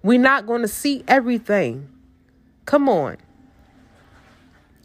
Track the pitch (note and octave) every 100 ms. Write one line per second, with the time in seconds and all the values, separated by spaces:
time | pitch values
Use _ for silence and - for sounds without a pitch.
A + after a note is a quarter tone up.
0 | F#3+ B3 C4 C#4 G#3 A#3 A3+ - C#4+ C#4
1 | - C4 A#3+ A#3+ - G3+ C#3 A#2+ C#3 _
2 | _ _ _ _ _ _ - C#4+ C#4 F#3+
3 | C3 - _ _ _ _ _ _ _ _
4 | _ - _ _ _ _ _ _